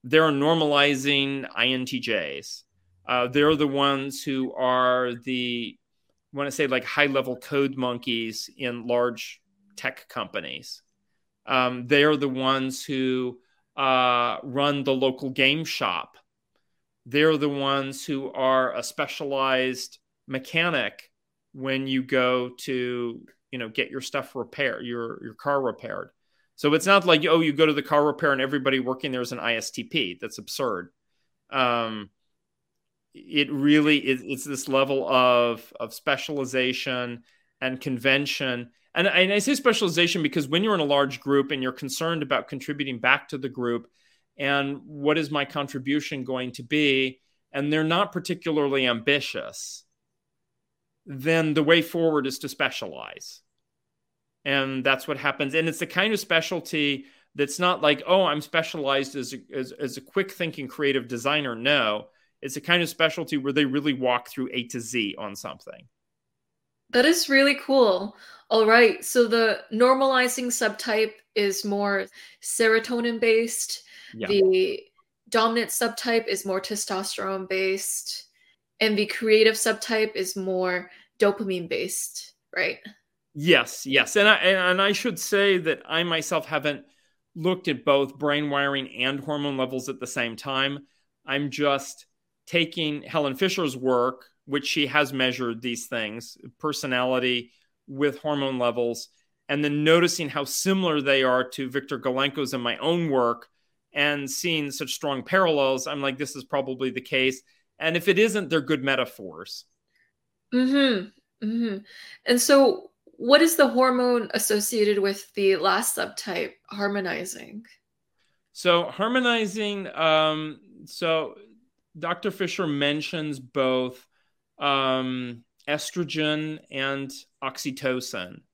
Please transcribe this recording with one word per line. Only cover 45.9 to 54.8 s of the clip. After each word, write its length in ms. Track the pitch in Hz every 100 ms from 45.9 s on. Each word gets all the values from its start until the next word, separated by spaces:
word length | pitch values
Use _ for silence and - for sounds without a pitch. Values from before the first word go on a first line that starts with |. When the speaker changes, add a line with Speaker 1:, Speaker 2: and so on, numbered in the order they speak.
| 147 143 139
Speaker 1:
going 260 | 127 127 127
to 120 | 120
be, 560 | 120 151 147 135 131 131 _ _ _
and 200 | 143 143
they're 120 | 156
not 260 | 160 175 202
particularly 800 | 185 180 175 165 151 143 139 127
ambitious, 960 | 117 120 143 - - 55 - - - _ _ _ _ _ _ _ _ _ _ _ _ -
then 480 | 135 143 165 156
the 80 | 151
way 200 | 151 170
forward 440 | 165 175 165 151 135
is 120 | 131
to 80 | 143
specialize. 920 | - 135 - 98 67 53 50 - - _ _ _ _ _ _ _ _ _ _
And 380 | 139 139 135 135